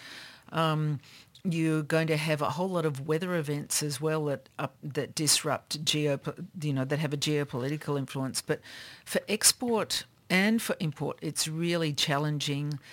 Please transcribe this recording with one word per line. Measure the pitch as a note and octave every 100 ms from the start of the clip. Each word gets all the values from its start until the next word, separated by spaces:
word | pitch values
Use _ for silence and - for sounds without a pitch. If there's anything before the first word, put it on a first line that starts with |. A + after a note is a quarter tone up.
| - - - - -
um, | - D#3+ D#3 D3+ C#3+ - - - - F#3+
you're | E3 D#3+ D#3
going | D3+ D#3+ D#3+
to | D#3
have | D#3 D3+
a | D3
whole | C#3+ F#3
lot | F3 D#3+
of | C3+ D3
weather | D#3 F3+ F3
events | D3 D3 D3 -
as | D3+ C3
well | D#3 D#3
that, | D3 C3+ - -
uh, | C#3+ -
that | D3+ C#3 C3
disrupt | - D3+ - D#3 B2+ - D3+
geopo-, | D3+ D3+ D3 C#3 D3+ - F3+ F#3
you | D3+
know, | C3+ C3
that | D3
have | D3+
a | C#3+
geopolitical | D3+ D3 C#3+ C3 C3 D3+ - C#3+
influence. | E3 C#3 C3 -
But | - D#3 - - - -
for | - F#3+ -
export | G#3 - - B3 A3+ F3 - - _ -
and | F#3 G3+ A3+
for | - -
import, | D#3+ - D3 -
it's | D#3+ D3+ -
really | D#3 E3+ E3+ D#3+
challenging | C#3+ - C#3 D3+ D3 C#3+ C#3+ D3 D3 -